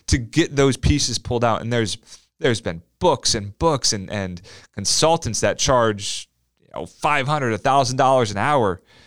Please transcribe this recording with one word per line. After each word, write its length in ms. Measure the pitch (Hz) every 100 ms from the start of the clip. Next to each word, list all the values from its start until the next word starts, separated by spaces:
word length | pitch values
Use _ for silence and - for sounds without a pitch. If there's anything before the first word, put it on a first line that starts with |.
| -
to 100 | 143
get 380 | 113 156 165 139
those 200 | 139 123
pieces 420 | - 139 - 113
pulled 260 | - 120
out. 160 | 117 98
And 120 | 113
there's, 260 | 120 107 - _ - _ _
there's 200 | 151 110
been 220 | 101 82 _ -
books 360 | 175 135 -
and 220 | 117 101 -
books 340 | 165 143 -
and, 180 | 104 92
and 320 | 104 95 90 - - -
consultants 680 | - 98 - 156 165 127 101
that 180 | 107 90
charge, 720 | - 127 113 104 104 - - _ _ _
you 80 | _
know, 120 | - -
five 420 | - 151 147 131
hundred, 240 | 151 127
a 60 | 107
thousand 400 | 139 139 123 131
dollars 320 | 135 135 110
an 80 | 98
hour 440 | 123 147 104 87 _ _